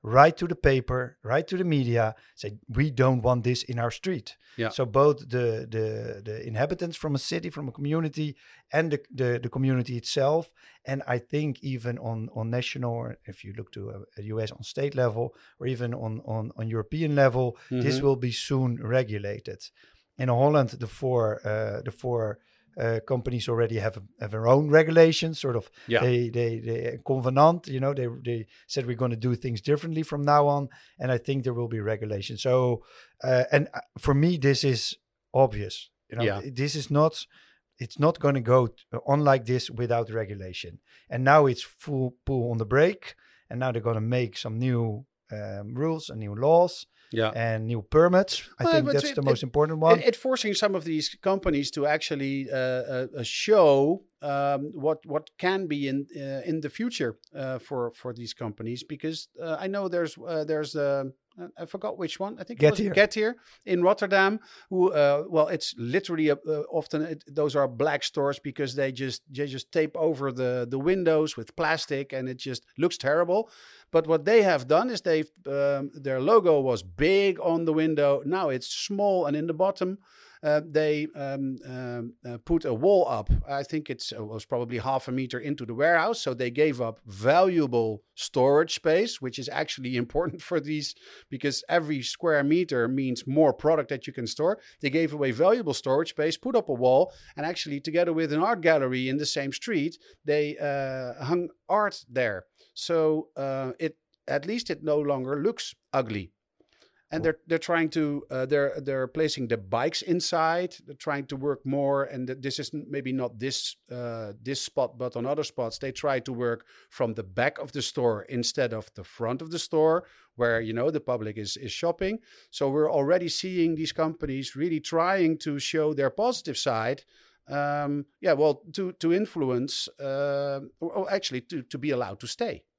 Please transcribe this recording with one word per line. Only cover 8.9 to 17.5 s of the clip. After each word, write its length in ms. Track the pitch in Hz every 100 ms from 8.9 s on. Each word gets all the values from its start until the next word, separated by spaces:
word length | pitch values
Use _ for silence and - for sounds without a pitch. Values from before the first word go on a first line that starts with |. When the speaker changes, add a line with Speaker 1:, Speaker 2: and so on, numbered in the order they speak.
Speaker 1:
the, 80 | 143 -
the, 280 | 135 127 120
the 60 | 120
community 480 | 131 135 131 120 120
itself. 560 | - - 135 156 160 _ - _
And 180 | - 135 135
I 120 | 123
think 400 | 120 147 151 127
even 360 | 135 127 117 120
on, 300 | 120 113 113
on 140 | - 110
national, 420 | 120 123 139 123
or 260 | 117 120 - -
if 160 | 101
you 80 | 101 107
look 160 | 104
to, 180 | - 101
uh, 80 | 104 101 -
the 80 |
U 160 | 104 110
S 120 | 110
on 100 | -
state 320 | - - 143
level, 400 | 139 123 110 120 - _ _
or 80 | 127
even 280 | 123 120
on, 260 | 120 110 110
on, 280 | - 110 110 -
on 120 | 110
European 480 | 113 107 156 160 143
level, 400 | 135 123 123